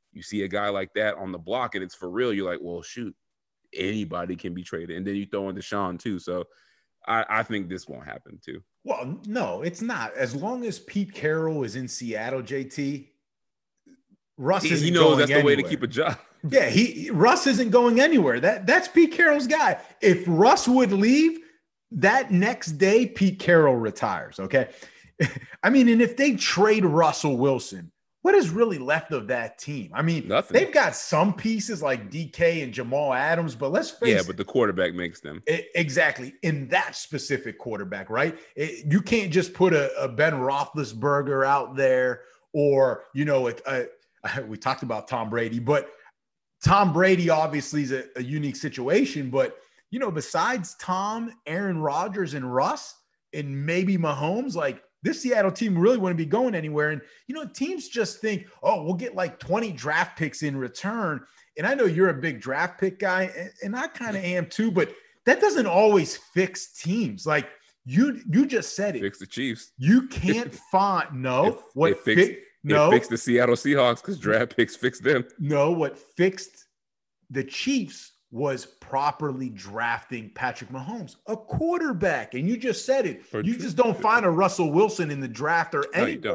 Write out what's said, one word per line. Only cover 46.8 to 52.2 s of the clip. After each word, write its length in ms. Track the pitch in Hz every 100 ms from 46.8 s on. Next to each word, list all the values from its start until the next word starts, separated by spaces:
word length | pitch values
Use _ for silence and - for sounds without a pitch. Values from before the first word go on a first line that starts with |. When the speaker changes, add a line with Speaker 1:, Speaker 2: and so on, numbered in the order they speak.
| 196
Speaker 2:
Brady 360 | 156 185 185 170
obviously 540 | 156 156 147 135 151
is 100 | 135
a, 120 | 131 127 127
a 60 |
unique 340 | 127 151 143 -
situation, 760 | 147 - 127 139 135 151 131
but, 280 | 135 123 - _ _ _
you 80 | 240
know, 120 | 247
besides 680 | 156 - 165 202 254 170 -
Tom, 520 | - 185 202 226 233 - 147
Aaron 320 | 170 202 165
Rodgers, 560 | 156 147 202 196